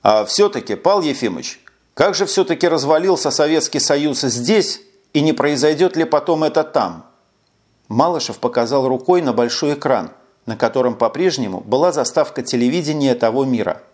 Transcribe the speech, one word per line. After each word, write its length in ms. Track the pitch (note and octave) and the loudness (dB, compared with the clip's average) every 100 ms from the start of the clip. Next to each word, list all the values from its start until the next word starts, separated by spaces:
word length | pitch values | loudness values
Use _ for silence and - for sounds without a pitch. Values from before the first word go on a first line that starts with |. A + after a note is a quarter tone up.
«А 220 | F3+ G#3+ | 4 4
все-таки, 520 | G3+ - G#3 G3+ - G2+ | 2 2 2 0 -6 -2
Павел 260 | F3 G3+ | 0 0
Ефимыч, 580 | D#3 C#3 A#2 E2 - - - _ _ | 0 -2 -4 -6 -12 -16 -20 _ _
как 200 | - F3+ | 0 0
же 100 | F#3 G3 | 2 -2
все-таки 420 | - - E3+ F3 | 0 0 2 2
развалился 600 | D#3+ C#3 D#3 F#3+ F3+ D3+ | 0 2 2 4 0 0
Советский 480 | - D3+ D#3 - D3 | 0 2 2 0 -2
Союз 400 | - C#3+ D3+ B2+ | 0 0 0 -2
здесь, 600 | C3+ A#2 B2 G#3+ - - - _ _ | -2 -2 2 2 2 -6 -14 _ _
и 80 | D3+ | 0
не 120 | D#3 | 0
произойдет 640 | D3+ D3 C#3+ D3 D#3 F#3 D#3+ | 2 0 2 2 2 0 0
ли 80 | |
потом 400 | E3 G3 F#3 D#3+ | 0 0 0 0
это 180 | D#3 D#3 | 2 0
там?» 460 | D3+ C#3+ G2 E2 - _ _ _ _ _ _ _ _ | 0 -2 -2 -6 -20 _ _ _ _ _ _ _ _
Малышев 500 | A2 D#3+ E3 - A2 | 0 2 0 -6 -6
показал 480 | B2 B2 A2+ C#3 C3 | -2 -2 0 0 0
рукой 360 | B2+ C3 F3+ | -2 2 2
на 100 | D3 | 2
большой 420 | A2+ A#2+ - D3 | 0 -2 -2 -2
экран, 360 | C#3+ D3 A#2 E2 - _ _ | -2 -2 -2 -2 -14 _ _
на 120 | - A2+ | -10 -2
котором 380 | A#2 C3 B2 | 0 0 -2
по-прежнему 640 | A#2 C#3 C#3+ F3+ C#3 A2 F#2 | 0 -2 0 -2 -2 -6 -6
была 300 | - C3 F3 | -2 0 2
заставка 520 | E3 B2 - C#3+ - | 0 -2 -2 -2 -4
телевидения 720 | A#2+ B2 B2 E3 D3+ D3+ C#3 | -4 0 0 0 -2 0 0
того 300 | A#2+ A2+ B2 | 2 0 0
мира. 380 | C3+ A#2+ F2+ - - | 0 0 -2 -6 -12